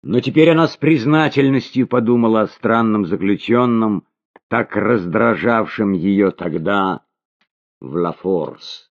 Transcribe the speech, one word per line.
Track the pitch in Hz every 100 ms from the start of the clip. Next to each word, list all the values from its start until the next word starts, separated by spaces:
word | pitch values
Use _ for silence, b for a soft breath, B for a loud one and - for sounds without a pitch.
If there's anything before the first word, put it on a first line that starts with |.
Но | 65 113
теперь | 123 151 160
она | 165 165
с | -
признательностью | - 156 117 156 151 135 139 135 - 127 120
подумала | 123 113 120 113 110
о | 107
странном | - 113 113 113 107 92
заключённом, | 82 95 98 - 120 123 117 113 98 - _ _ - _
так | 113 117 104
раздражавшем | 104 120 87 95 117 98 113 117 110 - 104
её | 95 90 98 98
тогда | - 85 80 80 101 95 90 _ _ _ _ _ _ _ _
в | 65 78
Ла | 85
Форс. | 78 92 92 78 - - - _